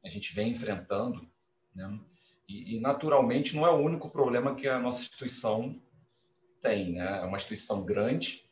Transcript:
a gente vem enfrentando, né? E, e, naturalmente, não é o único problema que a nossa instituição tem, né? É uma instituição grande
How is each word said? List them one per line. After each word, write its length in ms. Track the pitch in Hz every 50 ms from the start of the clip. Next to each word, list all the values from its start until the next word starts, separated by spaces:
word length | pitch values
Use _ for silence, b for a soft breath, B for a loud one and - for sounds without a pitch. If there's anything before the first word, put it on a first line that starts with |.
| _
a 60 | 95
gente 240 | - 101 - - -
vem 180 | 98 107 117
enfrentando, 720 | - - - 110 101 90 87 - 101 98 113 123 - 87 82 - _ _ _ _ _ _ _ _ _
né? 260 | 92 92 98 104 110 - b b b b b b b b -
E, 280 | 98 101 - 98 113
e, 40 | 110
naturalmente, 760 | 113 135 143 143 156 156 151 139 127 117 123 135 143 - -
não 100 | 151 156
é 40 | 170
o 80 | 165 147
único 320 | 143 156 170 165 - -
problema 460 | - - 139 123 120 123 123 139 131
que 120 | - - 139
a 120 | 131 127
nossa 220 | 120 123 123 -
instituição 800 | - - - - 135 123 - - - 113 107 110 120 135 151 - - _ _ - _ _ _ _ _ _ _ _ _ _ _ _
tem, 320 | - 123 110 101 95 90 87
né? 260 | 87 90 95 98 95
É 40 | 90
uma 120 | 92 95 98
instituição 480 | - - 113 107 - - 107 98 95
grande 580 | 90 101 101 104 117 139 165 - - - - _ _